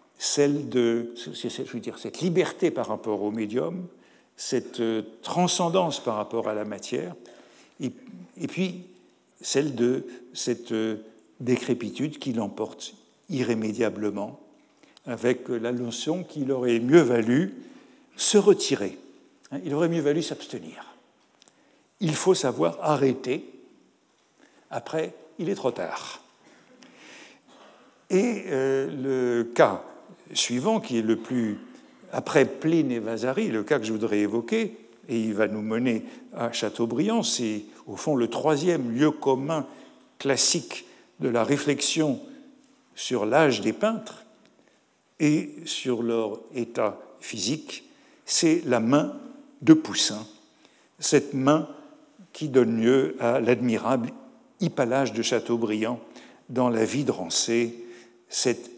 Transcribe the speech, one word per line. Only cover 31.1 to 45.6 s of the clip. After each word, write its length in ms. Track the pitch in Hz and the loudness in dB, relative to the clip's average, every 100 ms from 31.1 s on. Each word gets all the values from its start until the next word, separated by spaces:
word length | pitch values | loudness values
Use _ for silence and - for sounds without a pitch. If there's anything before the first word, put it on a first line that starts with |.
| 110 | 0
plus, 420 | - 127 110 98 - - - - - | 0 -2 0 -2 -10 -20 -20 -20 -10
après 320 | - - 151 | -6 2 4
Pline 480 | 120 - 160 165 135 | 4 2 0 2 2
et 80 | 117 | 0
Vasari, 480 | 107 113 123 135 214 | -4 -2 -2 -2 0
le 160 | 110 | -2
cas 160 | 101 143 | 0 0
que 40 | |
je 80 | 110 | 0
voudrais 280 | 110 110 104 | -2 0 2
évoquer, 560 | 104 117 117 220 214 - - - - | 2 0 0 -2 -2 -6 -20 -18 -6
et 100 | 117 | -2
il 160 | 113 | 0
va 140 | 104 107 | 0 0
nous 140 | 107 | 0
mener 420 | 107 113 127 110 - - - | -4 0 0 0 -4 -16 -14
à 200 | - 117 | -6 -6
Chateaubriand, 720 | - 107 - 117 127 196 233 | -4 -4 -2 -2 0 0 0
c'est 400 | - - 113 107 - - - | 0 0 -2 -4 -8 -16 -14
au 80 | 98 | -6
fond 180 | - | -2
le 140 | 135 117 | 0 0
troisième 680 | 127 139 147 180 165 120 117 | 0 2 2 2 0 0 2
lieu 140 | 151 | 2
commun 560 | 151 135 131 143 160 139 - - - _ - | 2 0 0 0 -4 -6 -12 -20 -20 _ -6
classique 640 | 139 131 - - 135 - - - _ - | -2 2 2 0 -4 -12 -16 -20 _ -6
de 100 | 143 | 0
la 140 | 117 | 2
réflexion 800 | 110 143 147 139 - 160 151 123 - - - - _ _ _ | 2 2 2 0 0 2 0 0 -6 -20 -20 -20 _ _ _
sur 320 | - - 123 107 | -12 -4 -2 2
l'âge 340 | 135 151 107 | 4 4 4
des 120 | 101 | 0
peintres 500 | - 214 220 - - - _ _ _ _ _ _ _ _ - | 0 -2 -2 -8 -18 -20 _ _ _ _ _ _ _ _ 0
et 340 | 165 196 - - | 2 2 0 -8